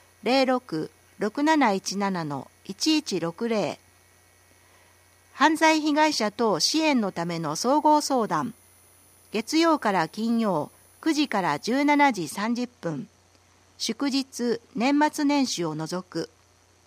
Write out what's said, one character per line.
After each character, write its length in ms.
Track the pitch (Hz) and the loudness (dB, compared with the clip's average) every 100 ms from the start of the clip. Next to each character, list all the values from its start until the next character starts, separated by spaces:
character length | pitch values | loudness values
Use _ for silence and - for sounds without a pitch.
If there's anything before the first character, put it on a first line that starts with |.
| _ _ | _ _
零 240 | 208 269 262 | 0 2 2
六 440 | 254 - 160 - - _ - | -2 -4 -6 -8 -12 _ -6
六 240 | 208 285 | -6 0
七 300 | 302 311 233 | 2 4 4
一 260 | 196 - 196 | 2 -4 -4
七 260 | 196 180 | -4 -4
の 260 | 151 139 - _ | -6 -8 -10 _
一 320 | - - 214 208 | -16 -4 0 0
一 240 | - 180 | 0 -4
六 280 | 165 - 233 | -4 -4 -4
零。 300 | 220 143 - _ _ _ _ _ _ _ _ _ _ _ _ _ _ _ - | -2 -2 -6 _ _ _ _ _ _ _ _ _ _ _ _ _ _ _ 2
犯 160 | 302 | 2
罪 260 | 311 320 311 | 6 4 4
被 120 | 302 | 2
害 200 | 294 311 | 2 2
者 200 | 294 214 | 2 -2
等 260 | - 226 156 | 0 0 2
支 220 | - 311 | 0 0
援 200 | 311 254 | 2 2
の 120 | 196 | 0
た 120 | 175 | -4
め 140 | 170 165 | -4 -4
の 160 | 156 | -4
総 260 | 156 240 294 | -2 0 2
合 200 | 311 302 | 4 2
相 260 | 294 262 196 | 2 -2 0
談。 280 | 160 180 - _ _ _ _ _ _ _ | -2 -4 -10 _ _ _ _ _ _ _
月 280 | 208 - 320 | -8 0 2
曜 200 | 330 294 | 4 2
か 140 | 214 | 2
ら 160 | 190 160 | 0 -2
金 320 | - 226 233 | -2 -2 0
曜、 320 | 214 156 - - _ _ | 0 -2 -4 -12 _ _
九 120 | 320 | -2
時 160 | 294 285 | 0 0
か 140 | 208 | 0
ら 180 | 170 147 | 0 -2
十 240 | 208 262 | -2 0
七 280 | 294 285 285 | 2 4 4
時 140 | 202 151 | 2 -6
三 300 | - 220 240 | -6 -4 -4
十 100 | 247 | -6
分。 420 | _ 170 147 - _ _ _ _ _ _ - | _ -8 -8 -10 _ _ _ _ _ _ -10
祝 340 | - - 285 | -8 -4 -2
日、 500 | 269 262 - 240 - - | -2 -4 -6 -4 -4 -6
年 240 | - 254 285 | -4 0 2
末 260 | 302 311 | 0 0
年 220 | 285 285 254 | 0 2 0
始 180 | - | -2
を 120 | 165 156 | -4 -6
除 260 | 160 180 | -6 -8
く。 260 | - 165 - _ _ _ _ _ | -8 -8 -10 _ _ _ _ _